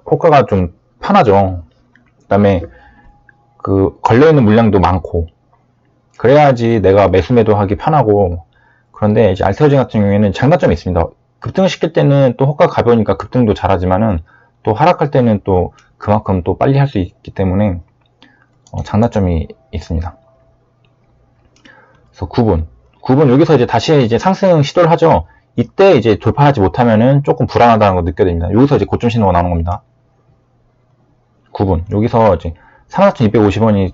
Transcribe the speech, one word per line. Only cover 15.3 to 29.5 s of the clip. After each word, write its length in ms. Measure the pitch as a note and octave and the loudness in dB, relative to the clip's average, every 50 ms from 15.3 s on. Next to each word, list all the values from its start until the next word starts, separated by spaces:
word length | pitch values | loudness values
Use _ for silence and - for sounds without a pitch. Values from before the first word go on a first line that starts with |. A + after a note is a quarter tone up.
| G#2+ G2 - | 0 -2 -2
또 300 | - F#2+ F2+ F2 - - _ _ _ _ | -2 -2 -2 -2 -4 -8 _ _ _ _
그만큼 440 | - - G#2 G2+ - - - G2 F2+ E2+ | -10 -4 -2 -2 -2 -2 -2 -4 -4 -2
또 140 | F#2+ F2+ | -4 -4
빨리 200 | - - C3 C#3 | -2 -2 0 0
할 100 | C#3 C#3 | 0 0
수 120 | C#3 - G#2 | -2 -2 -4
있기 320 | F2 E2+ _ _ - - | -6 -6 _ _ -20 -14
때문에, 500 | - - G2 F#2 F2 G2+ G#2 G#2 F2+ E2+ - _ _ _ _ _ _ _ _ _ _ _ _ _ _ _ _ - | -8 -6 -4 -2 -2 -2 -2 -2 -4 -6 -12 _ _ _ _ _ _ _ _ _ _ _ _ _ _ _ _ -14
어, 120 | - F#2 - | -12 -12 -10
장단점이 680 | - - G#2 A2 A#2+ - G#2+ F#2+ F2+ F2 E2 - - - _ _ _ | -4 -2 -2 -2 0 -2 -2 -2 -2 -2 -4 -6 -8 -14 _ _ _
있습니다. 460 | - E2 - - F2 D#2+ E2 F2 - _ _ _ _ _ _ _ _ _ _ _ _ _ _ _ _ _ _ _ _ _ _ _ _ _ _ _ _ _ _ - - _ _ _ _ _ _ _ | -14 -12 -10 -8 -8 -8 -8 -10 -14 _ _ _ _ _ _ _ _ _ _ _ _ _ _ _ _ _ _ _ _ _ _ _ _ _ _ _ _ _ _ -20 -20 _ _ _ _ _ _ _
그래서 140 | _ - G2+ | _ -14 -12
구분. 440 | - - - A#2 A2 F2+ E2 E2 - _ _ _ _ _ _ - | -6 -2 -2 0 0 0 -2 -4 -8 _ _ _ _ _ _ -4
구 120 | - C3 | -2 0
분 120 | C#3+ D#3+ C3+ | 2 2 2
여기서 260 | B2 C#3 E3 D#3+ D#3+ | 4 2 2 2 2
이제 100 | B2 A#2+ | 0 0
다시 360 | - - A#2 - - D#3+ C#3+ | 0 -2 -4 0 0 0 2
이제 160 | B2 G#2+ A#2 | 2 0 0
상승 460 | A2 - F#3 F#3+ - G3 F#3+ F3 D#3 C#3+ | -2 0 -2 -2 0 0 2 2 2 0
시도를 260 | C#3+ - F3+ F3 D#3+ | 0 0 0 2 2
하죠. 360 | E3+ E3 E3 D#3+ C#3+ - - - _ _ _ _ - | 2 2 2 2 0 0 -2 -8 _ _ _ _ -6
이때 400 | - A2+ - - - G3 G3 F3 | -6 -6 -4 0 2 4 4 4
이제 180 | B2 G#2+ A#2 G2+ | 4 2 0 0
돌파하지 460 | - - A2 - - C#3+ D3 C#3 A2+ | 0 -2 -4 0 2 2 2 2 2
못하면은 600 | F#2+ F#2 - - A#2+ A#2+ A2 G#2+ A2+ C3 C#3 C#3+ C#3 | 0 0 0 0 0 2 2 2 2 2 2 0 0
조금 240 | - - - B2+ | -2 -2 -2 -2
불안하다는 480 | - - G#2+ A#2+ A#2+ A2+ G#2+ G#2+ G2+ F#2 | -2 0 2 2 2 2 2 2 0 0
거 60 | F2+ E2+ | 0 -4
느껴집니다. 500 | F2 E2+ - G#2 F#2 F2 E2+ E2+ F2+ F#2+ | -4 -2 -2 -2 -2 -2 -2 -4 -2 0
여기서 240 | A2 C3+ C#3+ C#3+ | 2 2 2 2
이제 80 | G#2 F#2+ | -2 -2
고점 240 | - - - - A#2+ | -2 -4 -2 -2 -2
신호가 240 | G#2+ A#2 G#2 F#2+ F2+ | 0 0 0 0 0
나오는 160 | F2 F2+ | 0 0
겁니다. 340 | F2 | -2